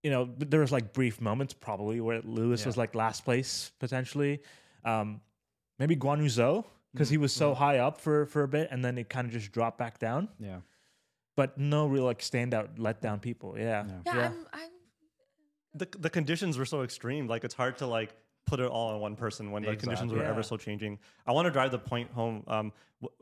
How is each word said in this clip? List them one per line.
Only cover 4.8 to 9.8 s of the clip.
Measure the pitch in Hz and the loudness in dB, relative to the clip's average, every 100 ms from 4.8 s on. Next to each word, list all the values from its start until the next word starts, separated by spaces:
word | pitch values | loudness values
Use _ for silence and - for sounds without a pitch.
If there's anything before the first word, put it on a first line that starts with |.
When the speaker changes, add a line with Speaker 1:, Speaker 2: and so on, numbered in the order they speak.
| 117 | -2
Speaker 1:
Um, | 110 107 107 _ _ _ _ _ - | 0 -2 -6 _ _ _ _ _ -2
maybe | 143 156 | 2 2
Guan | 135 147 | 2 2
Yu | 151 | 2
Zhou, | 117 120 196 - _ _ - | 6 4 4 -2 _ _ 0
'cause | 143 | 2
he | 151 | 4
Speaker 2:
Mm. | |
Speaker 1:
was | 143 | 2
so | - 147 | 4 2
Speaker 2:
Mm. | 131 | 6
Speaker 1:
high | 147 139 | 6 6
up | 127 151 | 4 2
for, | 156 151 147 | 2 2 2
for | 151 | 0
a | 143 | 2
bit, | 147 - | 0 0
and | 127 | -2
then | 123 123 | -2 -2
it | 110 | -4
kinda | 131 123 | -4 -4
just | 113 101 | -4 -4
dropped | 117 117 | 0 0
back | - | 0